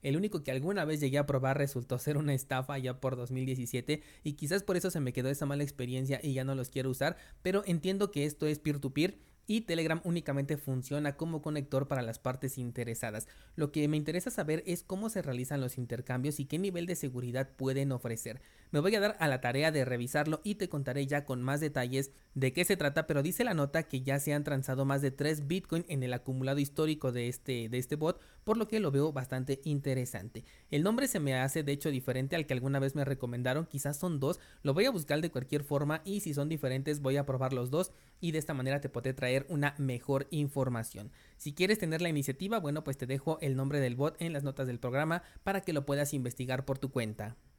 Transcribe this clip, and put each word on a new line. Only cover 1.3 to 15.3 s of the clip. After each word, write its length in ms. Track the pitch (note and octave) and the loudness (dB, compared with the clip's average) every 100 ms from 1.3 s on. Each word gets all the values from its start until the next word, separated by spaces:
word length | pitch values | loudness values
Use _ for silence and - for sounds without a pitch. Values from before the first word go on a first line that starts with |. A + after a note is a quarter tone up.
| C#3 C3 C#3 | 2 2 2
resultó 400 | C#3 B2+ A#2 B2 | 0 -2 -4 -2
ser 160 | - D3 | 0 0
una 180 | D3+ | 2
estafa 440 | C3+ - C3 C3+ C#3 | 0 0 -4 -2 -4
ya 240 | B2+ B2+ | -4 -2
por 160 | C3 B2 | -2 -2
dos 140 | A#2+ | -4
mil 140 | C3 C3 | -2 0
diecisiete 560 | C3 A#2 B2 A#2+ D3+ - - | -2 -2 -2 0 -4 -4 -8
y 100 | D#3 | -8
quizás 300 | C#3+ C#3+ G3 | -4 -2 0
por 140 | G3 F3 | 2 0
eso 140 | F#3 | 2
se 100 | E3+ | 0
me 100 | C3 | -2
quedó 180 | B2+ B2+ | 0 -2
esa 160 | C#3+ C#3 | 0 -2
mala 180 | C#3+ | 0
experiencia 580 | C#3+ C#3+ B2 B2+ C3+ C3 | -2 -4 -4 -2 0 0
y 100 | D3+ | 0
ya 120 | C3 C3 | -2 0
no 100 | C3+ | -2
los 140 | B2 | -2
quiero 200 | C3 C3 | -2 -2
usar, 280 | B2+ D3 E3+ - - | 0 0 -2 -14 -6
pero 220 | F3+ G3 G3+ | 0 2 2
entiendo 460 | E3+ F#3 G3 G3+ | 0 2 2 0
que 120 | D3 | 2
esto 240 | D3 C#3 D#3 | -2 0 0
es 120 | D3+ | 0
peer-to-peer 580 | D3+ D3 C#3 C#3 F3 - - - - | 0 -2 -2 2 0 0 -20 -18 -2
y 140 | A3 | -2
Telegram 400 | A3+ E3 D#3+ E3 | 0 0 2 0
únicamente 540 | E3+ E3+ D#3+ C#3 C#3 D3 | 0 0 0 -2 0 -2
funciona 600 | - C3 B2+ C#3+ D3 C#3+ | -2 -4 -2 -2 -2 -2
como 260 | E3 D#3 | -4 -4
conector 440 | D3+ D3+ C3+ C3+ C3+ | -2 -4 0 -2 0
para 140 | C3+ | -2
las 160 | A#2 A2+ | -2 -4
partes 400 | B2+ C3 C3+ C3 | -4 -4 -4 -4
interesadas. 720 | B2 B2 A#2 A2+ A#2 G#2+ - - - - | -6 -4 -4 -4 -4 -6 -10 -16 -14 -2
Lo 160 | D3 | -2
que 160 | D3+ D3 | 2 2
me 100 | D3+ | 2
interesa 340 | D3+ E3+ B3+ | 0 -2 -2
saber 320 | A#3 D#3 D#3+ - | -4 0 -2 -2
es 160 | F3 | -6
cómo 280 | - F#3 A3 | -4 -4 -4
se 120 | G#3+ | -4
realizan 400 | D3 | -2